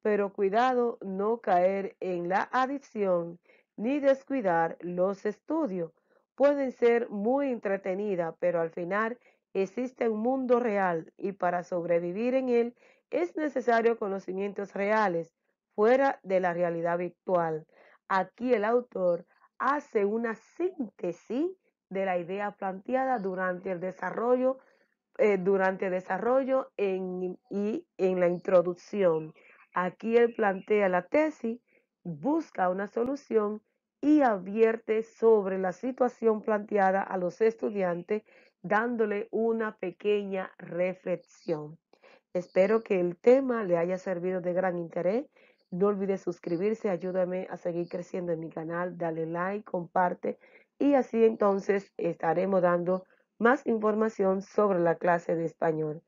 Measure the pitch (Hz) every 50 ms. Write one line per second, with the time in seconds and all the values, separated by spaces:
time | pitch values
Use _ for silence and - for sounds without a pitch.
0 | _ 214 208 202 202 196 196 - 202 190 190 226 247 262 254 247 240 233 233 -
1 | 196 196 190 190 202 214 233 233 - 220 190 175 180 190 196 196 190 - - _
2 | - 185 180 175 175 175 185 208 - - - 254 262 254 285 269 - - _ 220
3 | 202 190 180 175 170 170 170 _ _ _ _ _ _ _ _ - 202 247 285 294
4 | 269 277 269 269 - _ 269 262 208 190 170 170 165 165 - _ - 175 180 175
5 | 180 196 196 - - 214 202 _ _ - 294 330 311 220 185 180 165 160 _ _
6 | _ _ _ _ _ _ _ - 262 285 294 285 277 254 - _ 240 233 233 233
7 | 233 - 208 202 202 233 262 277 285 269 247 214 - 202 196 190 196 202 185 190
8 | 208 214 190 170 170 165 165 _ - 175 170 170 165 165 160 180 175 170 190 208
9 | 220 226 240 - _ _ _ _ _ _ _ 196 196 190 - 240 254 247 _ -
10 | 247 233 220 214 220 247 262 269 262 240 247 233 240 233 202 202 190 180 170 165
11 | 160 - _ - - 196 190 _ 185 175 175 175 170 - 185 175 165 170 170 170
12 | 175 175 175 208 233 254 247 269 262 254 240 233 233 240 - _ _ _ _ _
13 | _ _ - 285 349 349 - 302 311 294 247 262 220 233 233 226 226 233 233 226
14 | 220 196 190 196 - - 185 190 196 202 196 - 202 190 - 196 202 202 214 220
15 | 214 196 170 170 165 - _ _ _ _ _ _ _ _ _ - 214 226 254 262
16 | 277 269 269 - _ 185 190 180 185 180 170 175 175 170 170 165 165 170 170 175
17 | 180 175 _ _ _ - 185 175 170 160 160 156 156 _ _ _ - _ - _
18 | _ - 190 190 185 185 _ - 233 254 247 214 202 220 240 247 240 _ - 190
19 | 185 180 175 170 - _ _ _ _ _ _ _ 226 254 285 294 - - - 220
20 | 202 202 214 226 233 226 214 214 _ _ _ - 339 370 370 339 247 196 _ -
21 | - 175 170 - _ _ 208 262 320 370 381 _ _ _ _ _ _ _ 185 190
22 | 196 190 180 180 170 160 190 202 208 208 202 _ 202 190 190 190 - - 254 262
23 | 262 262 254 233 190 196 180 185 185 185 180 180 185 196 185 170 180 185 180 -
24 | 180 180 - 196 226 240 247 254 254 254 262 262 _ _ _ _ _ _ _ _
25 | _ _ _ - - 214 202 190 180 196 196 190 190 190 190 190 202 190 180 185
26 | 185 - 190 185 214 240 254 269 269 247 262 262 269 - _ - 202 196 190 185
27 | 190 185 180 180 185 180 180 _ _ _ 185 202 202 208 226 339 - _ _ -
28 | 185 185 185 180 180 175 180 175 _ - 190 175 170 180 175 - - - - 208
29 | 190 170 160 156 160 156 - - _ - - _ - _ - 175 180 185 - _
30 | - 226 226 233 233 233 240 - 220 196 190 190 - - 214 208 202 185 180 180
31 | 175 - - 294 311 311 302 - - 226 233 247 _ _ _ _ _ _ _ _
32 | _ 180 165 143 160 262 302 330 302 - - - 185 180 185 190 202 202 - 233
33 | 240 254 285 269 - _ 226 220 208 208 214 214 _ _ _ _ _ _ _ _
34 | - 294 302 302 277 247 214 190 180 190 202 226 226 226 220 233 _ - 220 220
35 | 220 - _ - 226 226 220 214 190 190 190 190 190 185 180 - - 262 262 -
36 | 254 240 - - 226 226 214 214 - - 214 208 208 - 208 202 190 190 190 196
37 | - - 190 190 180 175 165 - 220 226 226 - - 240 208 202 185 175 170 175
38 | 175 - 214 214 _ _ _ - _ _ _ _ - 175 208 208 226 247 247 226
39 | 226 208 202 202 220 - - 214 226 226 226 226 220 214 214 _ - 180 175 _
40 | - 208 208 208 202 196 196 190 185 - - - 185 156 165 170 180 185 180 185
41 | _ 185 175 170 - _ - - - - 165 151 151 151 160 _ _ _ _ _
42 | - - - _ _ _ _ 180 175 - _ 185 190 196 220 226 226 - 208 185
43 | 175 180 175 _ - 240 247 269 277 254 240 226 214 180 175 170 165 180 185 180
44 | - 196 185 175 170 185 185 185 175 180 175 180 185 185 175 175 170 160 - 175
45 | 170 180 202 247 311 _ _ _ _ _ _ _ _ _ 185 175 196 202 208 190
46 | 202 190 196 185 - 180 170 _ - 170 175 165 196 214 220 220 - 208 180 165
47 | 180 185 180 185 180 180 180 185 185 - - 175 - 180 170 170 175 170 - 180
48 | 170 - - 190 180 175 170 160 165 156 - 170 160 160 170 175 180 180 175 175
49 | 170 165 160 160 160 160 165 175 180 190 202 214 208 - - 180 170 160 _ 185
50 | 180 180 185 - - - - _ _ _ _ - _ _ _ _ - 285 277 262
51 | 240 - - 226 226 226 220 - 214 202 196 196 190 - 196 202 196 _ _ -
52 | - 170 165 _ - 175 185 175 190 190 196 185 175 180 175 175 175 175 185 185
53 | 185 _ _ _ _ _ _ _ 208 233 254 - - - 233 220 214 214 208 214
54 | 220 220 220 - 196 190 190 196 190 - - - 208 202 196 175 170 170 165 -
55 | - 180 170 175 170 - 175 165 165 160 - _ - 165 156 156 156 151 151 165
56 | _